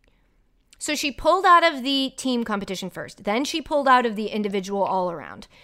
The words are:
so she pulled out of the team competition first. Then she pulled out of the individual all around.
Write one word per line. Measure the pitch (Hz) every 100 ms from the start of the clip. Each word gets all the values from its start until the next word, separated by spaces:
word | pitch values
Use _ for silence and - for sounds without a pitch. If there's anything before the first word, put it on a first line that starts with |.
| _ _ _ _ _ _ _ -
so | -
she | 294 294
pulled | - 320 359
out | 370 349
of | 339 285
the | 247 277 269 -
team | 262 240
competition | 233 202 196 185 185
first. | - - -
Then | 202 214
she | 285 330
pulled | - 302 269
out | 254 240
of | 208
the | 208
individual | 214 208 202 190 202
all | 180 185 180
around. | 165 87 - - _